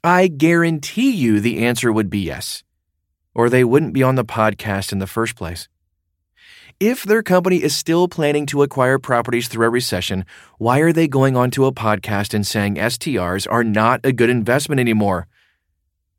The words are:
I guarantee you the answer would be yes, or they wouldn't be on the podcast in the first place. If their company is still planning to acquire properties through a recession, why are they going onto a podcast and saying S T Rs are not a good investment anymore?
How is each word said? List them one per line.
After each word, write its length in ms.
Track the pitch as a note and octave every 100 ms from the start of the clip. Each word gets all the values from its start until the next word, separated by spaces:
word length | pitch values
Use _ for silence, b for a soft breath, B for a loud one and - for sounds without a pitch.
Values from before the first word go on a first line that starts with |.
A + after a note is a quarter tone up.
I 240 | E3 F3+ F#3+
guarantee 840 | C#3+ D#3+ E3+ E3 D#3+ - - C4+
you 280 | A3 A#2+ G#2
the 260 | A2 E2 A#2
answer 260 | A#2+ A#2+
would 180 | A2 G2+
be 100 | G2+
yes, 440 | E2+ C#2+ - - _ _ _ _ _ _ _
or 160 | - A#2
they 140 | B2+
wouldn't 300 | B2 C3+ D#3
be 100 | C3
on 120 | C3 C3
the 100 | A#2
podcast 680 | A#2 A2 G#2 A2 G2 F#2+
in 80 | G2
the 80 | F#2+
first 280 | - A2+ -
place. 340 | E2 E2+ - _ _ _ _ _ _ _ B B B _
If 260 | G#3 B3
their 200 | G3 A3+
company 400 | A3 F#3 F#3 F#3
is 100 | D3+
still 360 | - - E3 F3+
planning 360 | F3 D3 D3 C#3+
to 140 | C#3+
acquire 380 | C#3+ C#3 B2+ C3+
properties 480 | B2+ A#2+ A#2 A#2+ A#2+
through 180 | A2+ A#2
a 40 |
recession, 560 | B2 B2+ F#2+ - F#2+ F2 B B B
why 220 | A2+ C3
are 120 | D#3+
they 160 | E3 D#3+
going 300 | C3+ C3+ B2+
onto 260 | B2 C3
a 80 | C3+
podcast 640 | C3 A2+ G#2 - G2+ G#2
and 120 | A2 G2
saying 320 | A2 G2+ F2
S 200 | A2 A#2
T 200 | - A#2
Rs 300 | F2 F#2+ -
are 160 | A#2
not 380 | A#2 G#2 A2+ B2+
a 80 | C#3
good 180 | B2 A#2+
investment 520 | B2 A2+ C3 D3 C#3+
anymore? 460 | A#2+ A2 G2+ F2+ E2 _ _ _ _ _ _ _ _